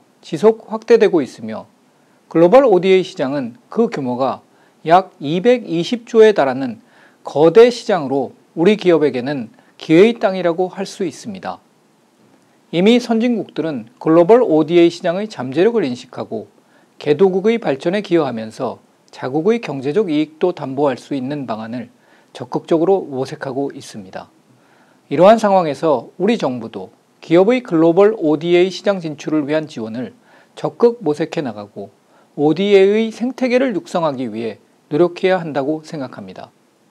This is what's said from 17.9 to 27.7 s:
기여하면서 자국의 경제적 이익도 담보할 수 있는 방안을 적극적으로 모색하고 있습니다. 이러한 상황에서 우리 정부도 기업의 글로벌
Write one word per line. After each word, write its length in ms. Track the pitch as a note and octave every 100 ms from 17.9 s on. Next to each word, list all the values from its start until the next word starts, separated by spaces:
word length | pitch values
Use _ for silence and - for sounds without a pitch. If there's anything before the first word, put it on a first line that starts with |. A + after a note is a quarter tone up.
| G3+
기여하면서 760 | G3 E3+ C#3 A#2 A2 - B2 G2+ _ _ _
자국의 500 | - C3+ D3 E3+ A#3
경제적 500 | A#3 C#3+ B2+ E3 G3
이익도 420 | D3 D#3 - F3+
담보할 460 | - C#3 C3+ D3 B2
수 160 | -
있는 320 | C#3+ B2+ D3 A#2+
방안을 420 | A2 A2+ B2 G#2 _ _ _ _
적극적으로 680 | - B2 D3+ - E3+ E3+ G3
모색하고 720 | C3+ C3 C3 D3 C#3 B2+ C#3
있습니다. 540 | C3+ - A2 F#2+ - - _ _ _ _ _ _ _ -
이러한 300 | C#3+ F#3 A3+
상황에서 720 | G#3+ F#3+ E3 C3+ D#3+ C3 - -
우리 200 | F#3 A3+
정부도 520 | D3+ B2 A2 G2+ F#2 _ _ _
기업의 400 | - E3 F#3+ B3+
글로벌 520 | B3